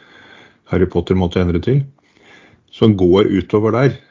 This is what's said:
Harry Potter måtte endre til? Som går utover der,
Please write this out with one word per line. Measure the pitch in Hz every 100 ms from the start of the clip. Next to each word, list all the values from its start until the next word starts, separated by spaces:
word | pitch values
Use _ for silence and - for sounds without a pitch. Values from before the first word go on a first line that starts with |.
| _ - - - - _ -
Harry | 90 90
Potter | 90 85 95
måtte | 90 90
endre | 87 82
til? | - 143 139 _ _ _ _ - _ _ _
Som | - 113 98
går | 90 95 104
utover | 98 87 107 110
der, | 113 139 - _